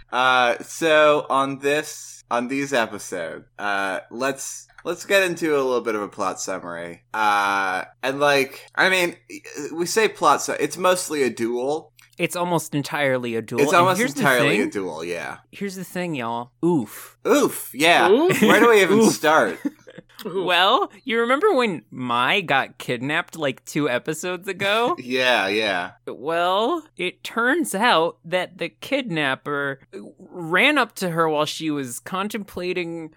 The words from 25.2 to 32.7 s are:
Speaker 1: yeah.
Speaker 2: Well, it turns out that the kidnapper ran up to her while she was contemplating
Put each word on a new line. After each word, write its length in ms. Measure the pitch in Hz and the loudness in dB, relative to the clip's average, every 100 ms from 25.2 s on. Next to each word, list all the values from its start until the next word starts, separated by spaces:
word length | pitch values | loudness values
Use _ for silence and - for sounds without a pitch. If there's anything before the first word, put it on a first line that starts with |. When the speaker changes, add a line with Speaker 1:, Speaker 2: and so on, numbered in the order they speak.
| 127 117 98 | 4 4 2
Speaker 1:
yeah. 440 | 104 107 92 92 - - | 0 0 -2 -4 -10 -14
Speaker 2:
Well, 800 | - 135 165 175 190 233 339 - - | -10 -4 0 0 0 0 -2 -6 -8
it 280 | 180 - | -8 -8
turns 500 | - - 233 339 254 | -8 -2 0 0 -2
out 440 | 190 240 180 165 - | 0 2 4 2 -2
that 340 | 165 180 175 - | -6 -4 -4 -8
the 100 | 170 | -10
kidnapper 1120 | - - 277 254 165 143 131 - 143 139 135 _ 196 202 - | -10 -6 -4 -4 -2 -2 -2 -4 -4 -4 -8 _ -18 -18 -20
ran 600 | 185 180 160 180 247 294 | -18 -12 -2 2 2 2
up 160 | 220 - | -2 -4
to 140 | 185 | -4
her 180 | 165 165 | 0 0
while 180 | 147 151 | 0 -2
she 240 | - 156 | -4 -6
was 280 | 147 127 120 - 185 202 226 196 | -4 -6 -10 -8 -6 -6 -6 -10
contemplating 680 | - 180 | -10 -6